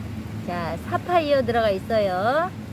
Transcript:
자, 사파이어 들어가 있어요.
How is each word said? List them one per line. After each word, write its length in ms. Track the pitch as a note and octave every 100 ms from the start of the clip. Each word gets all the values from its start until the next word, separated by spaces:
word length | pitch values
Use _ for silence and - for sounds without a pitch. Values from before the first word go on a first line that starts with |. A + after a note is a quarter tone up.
| - - - - -
자, 280 | F4 D#3+ E3 -
사파이어 540 | F4 - F4+ D4 C#4
들어가 260 | A#3 A#3 A3
있어요. 800 | F#3+ - A3 G3 F3+ A3 D4+ F4+ - -